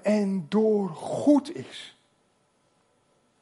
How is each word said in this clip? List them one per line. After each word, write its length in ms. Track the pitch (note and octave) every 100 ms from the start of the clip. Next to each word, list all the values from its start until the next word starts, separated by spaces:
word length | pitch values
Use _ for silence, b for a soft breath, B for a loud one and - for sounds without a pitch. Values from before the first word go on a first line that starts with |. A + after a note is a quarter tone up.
en 440 | G3+ G#3+ G3 F#3+ D3
door 400 | G#3 A3 G#3 F#3+
goed 640 | D3+ - - A3+ C#4+ D4
is. 420 | E4 A#3+ - - - _ _ _ _ _ _ _ _ _ _ _ _ _ _